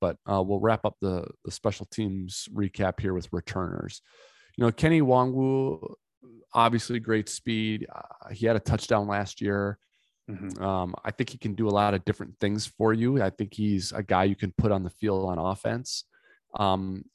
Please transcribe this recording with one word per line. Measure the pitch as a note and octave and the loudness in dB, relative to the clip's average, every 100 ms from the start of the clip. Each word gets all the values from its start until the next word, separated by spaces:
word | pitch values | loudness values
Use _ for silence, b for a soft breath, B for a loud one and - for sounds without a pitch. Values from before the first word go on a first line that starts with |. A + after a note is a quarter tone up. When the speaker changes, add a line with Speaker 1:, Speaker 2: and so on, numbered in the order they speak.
Speaker 1:
but, | F2+ - - | -2 -2 -2
uh, | G2 F#2+ | 0 2
we'll | G2+ | 2
wrap | A2 A2 G#2 | 2 2 0
up | - | -2
the, | G2 F2+ - - - | -4 -4 -6 -12 -14
the | |
special | - A2 - G2 | -4 -4 -4 -6
teams | - G#2 F#2+ F#2 - - | -4 -4 -4 -8 -10 -8
recap | G#2 G2+ - F#2+ - | -4 -4 0 -2 0
here | G2 | -2
with | F2+ - | -4 -4
returners. | F2 - F#2 F2+ - - - b b b b b - | -8 -6 -6 -4 -6 -10 -12 b b b b b 0
You | A#2 | 0
know, | |
Kenny | A2+ D#3+ D#3+ | 4 4 6
Nwangwu, | C3+ B2+ C3 C3 C3+ C3+ C3+ D3+ - - _ _ - A2+ _ | 6 4 2 0 0 0 -2 -4 -10 -16 _ _ -20 -20 _
obviously | A#2+ A#2 A#2 - B2 | 4 4 4 0 -4
great | A2+ A2 G#2 | 0 0 0
speed. | - - A2 A2 G#2+ - | -6 -4 -2 -2 -4 -6
Uh, | G1+ - - - | -12 -16 -18 -14
he | G2 A2 | 0 2
had | A2 | 2
a | |
touchdown | - A2+ - A2 G2+ | 2 0 2 2 2
last | G2+ G2+ - | -2 -2 -4
year. | G2+ G2+ G2+ G2+ _ _ _ _ - | -2 0 -2 -4 _ _ _ _ -14
Speaker 2:
Mm-hmm. | G2 G2 F2+ | -10 -10 -6
Speaker 1:
Um, | F#2+ F#2+ F2+ F2 | -2 0 -2 -6
I | - | -6
think | - A#2+ | -4 -4
he | B2 | -6
can | A2 | -6
do | G2+ A2 | 0 2
a | |
lot | G2+ G#2 | 4 4
of | G2 - | 2 0
different | - - - | -4 -8 -2
things | G#2 G#2 - | 0 0 -4
for | - A2 | 0 2
you. | A2+ A#2+ C3+ | 4 2 2
I | G2 | 2
think | - G#2 | 0 -6
he's | - G#2 G2 F2+ | 0 2 2 0
a | - | -4
guy | F#2+ F#2 | 2 4
you | G2 G2 | 4 2
can | G2 - | -2 2
put | A2 | 2
on | G2 | 2
the | F2+ | -2
field | - G#2+ F#2+ F#2+ | -2 0 0 0
on | F2 | -2
offense. | F2+ G2 A2+ A#2 C3 - - b b b _ - | -2 -2 -4 -4 -6 -10 -10 b b b _ 0
Um, | G2+ F#2+ F#2+ F#2+ - | 2 2 -2 -8 -10